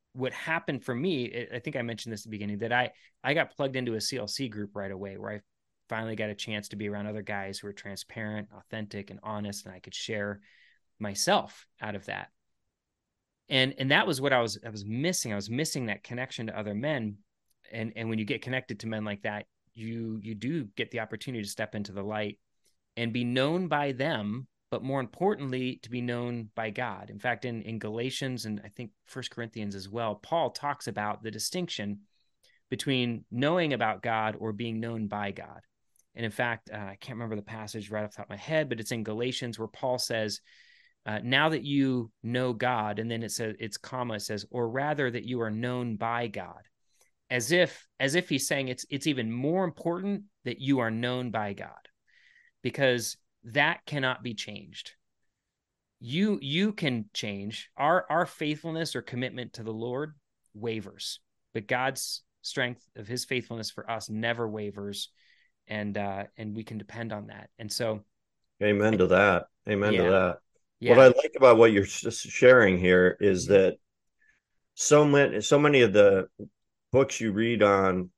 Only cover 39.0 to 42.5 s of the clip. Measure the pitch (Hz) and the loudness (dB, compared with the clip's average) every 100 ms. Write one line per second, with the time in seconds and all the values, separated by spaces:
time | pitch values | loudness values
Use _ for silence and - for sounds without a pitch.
39 | 110 107 123 123 123 110 110 - 131 123 | -6 -4 -4 -4 -8 -8 -10 -6 -4 -2
40 | - 117 107 - - _ _ _ _ _ | -2 -2 -4 -6 -12 _ _ _ _ _
41 | - 107 117 135 156 156 143 143 135 127 | -8 -6 0 2 2 0 0 2 2 0
42 | 110 - 113 127 127 | -4 -8 -4 -2 -2